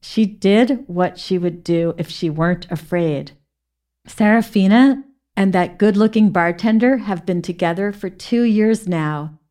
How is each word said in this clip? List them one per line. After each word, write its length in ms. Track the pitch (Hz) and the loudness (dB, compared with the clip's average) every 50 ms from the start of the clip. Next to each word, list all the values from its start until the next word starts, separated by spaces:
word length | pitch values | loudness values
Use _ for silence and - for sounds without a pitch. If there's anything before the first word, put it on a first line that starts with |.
She 240 | _ - - - 220 | _ -6 -2 0 0
did 580 | 190 214 - - 196 202 214 247 233 285 240 262 - | 0 -2 -2 0 2 4 4 4 2 0 -4 -6 -8
what 300 | 175 175 180 175 - - | -2 -2 -2 -2 -2 -10
she 200 | - - 190 180 | -6 -4 -4 -2
would 260 | 175 180 160 175 170 | -2 -4 -6 -6 -4
do 300 | - 170 170 170 170 165 170 | -2 -2 0 0 -2 -4 -6
if 120 | 165 - | -8 -10
she 200 | - - - 165 | -8 -6 -6 -6
weren't 380 | 151 156 160 170 180 175 - - | -2 0 0 0 0 -2 -6 -10
afraid. 640 | 175 156 - - - 175 170 160 147 135 143 147 - _ _ _ _ _ _ _ _ _ _ _ _ _ _ | -10 -10 -8 -6 -4 -2 -2 -2 -2 -4 -8 -12 -18 _ _ _ _ _ _ _ _ _ _ _ _ _ _
Sarafina 1000 | - - - 220 208 214 233 220 - - 208 190 190 208 233 262 277 262 269 - _ _ _ _ _ _ - | -20 -4 0 2 2 2 2 0 0 0 0 2 4 6 6 6 4 4 0 -6 _ _ _ _ _ _ -2
and 160 | 196 190 180 | 0 2 2
that 240 | 185 180 175 - - | 0 0 -2 -2 0
good-looking 540 | 202 214 202 202 214 220 220 226 214 202 | 2 2 4 2 2 2 2 2 2 2
bartender 680 | 156 185 170 170 175 170 - 226 220 226 240 247 269 254 | 2 2 0 0 -2 -2 -2 0 0 2 2 2 0 0
have 280 | 208 202 196 170 - | -2 -6 -8 -8 -4
been 160 | - 180 175 | -4 -4 -4
together 520 | 165 - 175 175 185 165 170 175 196 208 202 | -4 -8 -6 -4 -2 -4 -2 -2 -4 -6 -6
for 160 | 202 - 185 | -8 -12 -12
two 340 | 185 - - - - 233 240 | -12 -12 -8 -4 0 0 2
years 420 | 233 220 214 214 220 226 214 220 | 2 2 2 2 2 0 0 -2
now. 540 | 180 180 165 156 151 151 147 147 156 - _ _ _ | -4 -4 -2 -2 -4 -4 -6 -8 -10 -14 _ _ _